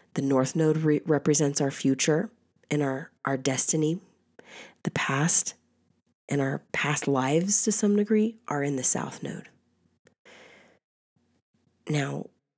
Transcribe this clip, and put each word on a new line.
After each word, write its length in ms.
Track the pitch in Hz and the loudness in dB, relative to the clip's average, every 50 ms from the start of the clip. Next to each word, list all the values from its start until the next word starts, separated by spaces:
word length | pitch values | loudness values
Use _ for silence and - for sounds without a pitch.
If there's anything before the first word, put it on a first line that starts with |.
| _ _ - - | _ _ -6 -2
the 60 | 139 | 0
North 280 | 139 139 131 131 - - | 2 4 4 2 2 2
Node 220 | 160 160 156 156 156 | 2 2 2 2 2
re-, 220 | 156 151 151 147 - | 2 2 2 2 2
represents 560 | 165 151 143 - 160 147 143 156 143 143 - | 0 0 2 2 2 2 2 2 2 2 0
our 100 | 147 139 | 0 0
future 580 | 139 - - 135 135 127 - - 151 160 208 220 _ _ _ _ _ _ _ - | -2 0 0 0 2 2 2 2 2 2 0 -4 _ _ _ _ _ _ _ -4
and 140 | 151 147 143 | -2 -2 0
our, 260 | 135 135 131 - - _ _ - | -2 -2 -6 -8 -12 _ _ -4
our 140 | - 139 131 | -4 -4 0
destiny. 640 | 131 143 131 127 - - - 156 156 156 165 190 - _ _ _ _ _ _ _ - - - - - - - _ - | 0 0 0 0 0 0 0 0 2 0 0 -2 -6 _ _ _ _ _ _ _ -20 -20 -20 -20 -20 -20 -16 _ -6
The 80 | - | -4
past 640 | - - - - 135 135 151 170 - - - - - _ _ _ _ _ _ _ _ _ _ _ _ _ - - | -2 -2 -2 -2 0 0 2 2 2 0 0 -2 -8 _ _ _ _ _ _ _ _ _ _ _ _ _ -12 -6
and 140 | - 143 | -2 -2
our 200 | 135 135 143 147 - _ - | -2 -2 -2 -6 -8 _ -6
past 340 | - - 143 147 - - 143 | -4 -2 -2 -2 -2 0 0
lives 540 | 139 131 131 131 147 165 180 196 196 - - | 0 0 0 2 2 2 2 2 0 0 0
to 80 | 220 | 0
some 240 | 208 - - 202 202 | 0 0 2 2 2
degree 400 | 208 208 208 220 214 214 226 226 - - - | 2 2 2 2 2 2 0 -2 -8 -8 -6
are 120 | 147 143 | -4 -2
in 140 | 143 143 143 | -2 -2 -2
the 80 | 131 127 | -2 -2
South 400 | - - - - - - - - | -2 -2 -2 -4 -6 -8 -10 -10
Node. 240 | - - - - - _ _ _ _ _ _ _ _ _ _ _ _ _ _ _ - - - - - - - - _ _ _ _ _ _ _ _ _ _ _ _ _ _ _ _ _ _ _ _ _ _ _ - - | -10 -10 -12 -14 -18 _ _ _ _ _ _ _ _ _ _ _ _ _ _ _ -20 -20 -20 -20 -20 -20 -20 -20 _ _ _ _ _ _ _ _ _ _ _ _ _ _ _ _ _ _ _ _ _ _ _ -8 -4
Now, 380 | 151 147 139 139 143 - - - _ _ _ _ _ | -2 -2 -2 -4 -6 -8 -10 -12 _ _ _ _ _